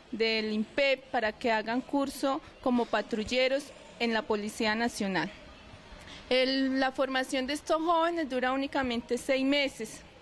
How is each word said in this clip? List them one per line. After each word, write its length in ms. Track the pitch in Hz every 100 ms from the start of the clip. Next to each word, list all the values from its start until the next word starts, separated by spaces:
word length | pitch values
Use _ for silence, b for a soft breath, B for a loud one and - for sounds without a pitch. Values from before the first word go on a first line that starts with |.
| B
del 400 | 208 226 220 214
impep, 500 | 214 214 - 277 262
para 280 | - 247 214
que 180 | - 240
hagan 300 | 220 220 247
curso 640 | - 277 277 - 277 285 B B
como 220 | 262 247
patrulleros 880 | 226 214 208 220 208 247 254 269 277 - - -
en 140 | 233
la 80 | 226
Policía 540 | 214 214 214 - 220
Nacional. 560 | 220 233 - 196 185 185 - - - - - - - B B B
El, 500 | 254 262 269 269 262
la 140 | 262
formación 540 | 262 262 262 262 269 254
de 80 |
estos 260 | 294 - 330
jóvenes 480 | 330 330 330 339 277
dura 240 | 254 254
únicamente 640 | 269 277 285 254 233 - 240
seis 300 | - 262 262
meses, 560 | 285 262 - 220 - - -